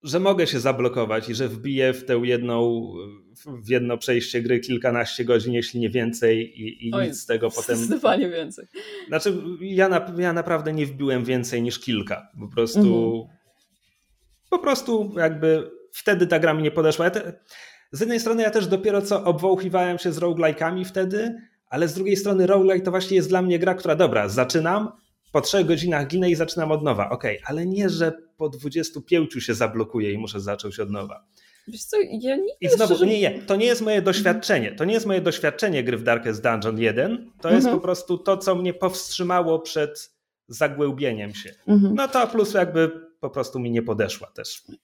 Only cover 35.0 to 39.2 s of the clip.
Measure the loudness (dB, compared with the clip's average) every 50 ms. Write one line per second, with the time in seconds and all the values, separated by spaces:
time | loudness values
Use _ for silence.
35 | 0 0 0 0 0 0 -2 0 -2 -2 0 0 -2 0 0 0 0 0 -2 0
36 | 2 2 2 2 0 -4 -4 0 0 0 0 2 0 -2 0 2 2 2 2 2
37 | 0 0 -2 -6 -8 -16 _ _ 2 4 6 6 6 4 2 2 0 -2 -2 -2
38 | -2 -4 -4 -2 2 0 0 2 2 0 0 0 0 -4 -2 0 -2 -2 -2 -4
39 | -8 -8 -6 -4